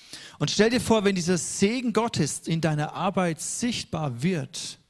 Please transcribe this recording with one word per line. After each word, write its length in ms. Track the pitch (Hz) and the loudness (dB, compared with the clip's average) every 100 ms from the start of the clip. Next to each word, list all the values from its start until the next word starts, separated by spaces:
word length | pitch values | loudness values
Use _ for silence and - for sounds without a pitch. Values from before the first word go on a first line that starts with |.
| - - - - | -20 -20 -20 -4
Und 140 | 151 | -2
stell 180 | - 220 | 4 4
dir 120 | 240 | 4
vor, 200 | - 220 | 4 4
wenn 140 | 196 190 | 4 2
dieser 220 | 165 180 | 2 0
Segen 540 | - - 202 254 240 | 0 2 2 2 0
Gottes 540 | 208 226 - 147 - - | 0 0 0 -2 -2 -2
in 140 | 165 | 0
deiner 320 | 160 151 151 | 0 0 -2
Arbeit 480 | 131 180 196 180 156 | -2 -2 0 0 -2
sichtbar 840 | - - 240 - - 160 151 117 | -6 -4 -2 -4 -6 -4 -4 -2
wird 560 | 165 175 135 - - - _ | 0 0 -4 -8 -10 -14 _